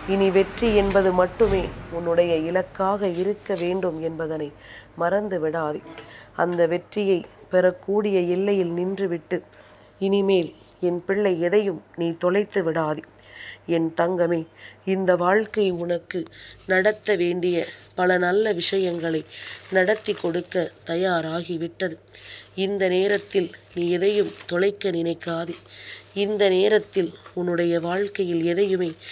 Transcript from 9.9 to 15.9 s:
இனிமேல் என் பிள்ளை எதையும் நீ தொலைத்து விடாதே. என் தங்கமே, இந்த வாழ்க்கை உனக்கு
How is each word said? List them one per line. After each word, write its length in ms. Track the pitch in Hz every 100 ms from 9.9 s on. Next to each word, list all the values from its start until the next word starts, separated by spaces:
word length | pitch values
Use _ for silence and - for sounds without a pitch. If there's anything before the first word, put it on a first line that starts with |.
| -
இனிமேல் 560 | 196 202 196 190 160 - - -
என் 240 | 180 175
பிள்ளை 360 | 170 202 202 175
எதையும் 420 | 170 202 202 160 - -
நீ 120 | 170
தொலைத்து 500 | 165 180 190 208 202
விடாதே. 400 | 165 165 156 151 - - - - - - -
என் 280 | 170 165 165
தங்கமே, 500 | 170 185 170 170 160 - - -
இந்த 320 | - 190 185 180
வாழ்க்கை 540 | 175 202 214 - 196
உனக்கு 540 | 175 175